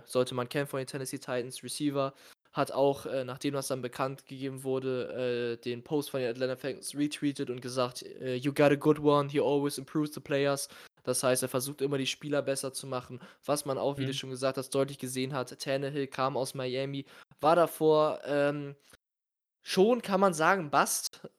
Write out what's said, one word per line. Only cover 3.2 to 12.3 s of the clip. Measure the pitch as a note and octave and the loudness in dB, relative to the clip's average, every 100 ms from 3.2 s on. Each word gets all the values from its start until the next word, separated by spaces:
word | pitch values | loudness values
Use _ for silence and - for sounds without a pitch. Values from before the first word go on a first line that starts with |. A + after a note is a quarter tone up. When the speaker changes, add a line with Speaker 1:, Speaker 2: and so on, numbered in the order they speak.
| B2+ | -4
Speaker 1:
nachdem | C3 C#3+ C#3 | -4 -2 -2
das | C3+ | -4
dann | C3 | -4
bekannt | B2 - C3+ C3+ - | -6 -4 -4 -4 -12
gegeben | C3 C3+ C3 | -10 -8 -6
wurde, | C3+ C3 C3 B2+ - B2 B2 A#2+ A#2+ A#2 | -4 -2 -2 -4 -4 -4 -2 -2 -2 -4
äh, | |
den | A#2+ A#2+ | -6 -8
Post | - D3+ C#3 | -2 -4 -2
von | C3+ | -4
den | B2 | -4
Atlanta | B2+ B2+ B2+ | -2 -4 -2
Falcons | C#3 A2 - C#3+ | -6 -6 -8 -2
retweetet | D3 - D3 C#3 C3+ | -2 -2 -4 -2 -6
und | B2 | -6
gesagt, | B2+ B2+ B2 - | -4 -2 -2 -2
äh: | - - C3 B2+ | -14 -10 -6 -2
"You | C#3+ | 0
got | C#3 C#3+ | 6 6
a | C#3+ | 6
good | D3+ D3+ | 4 4
one, | D3 C#3+ C#3+ | 4 4 4
he | C#3+ | 2
always | A#2 C#3+ C#3+ C#3 | 2 2 0 -4
improves | C3+ D#3 D3+ | -4 -2 -2
the | C3+ | -6
players." | - C#3 C#3 C#3 - - - _ | -4 0 2 0 -4 -12 -20 _
Das | - B2+ | -4 2
heißt, | B2+ B2+ | 2 2
er | B2+ | 0
versucht | C3 C3+ D3 | -2 -4 -2
immer, | C#3 C#3 | -2 0
die | C3 | -2
Spieler | - D3+ | -4 -2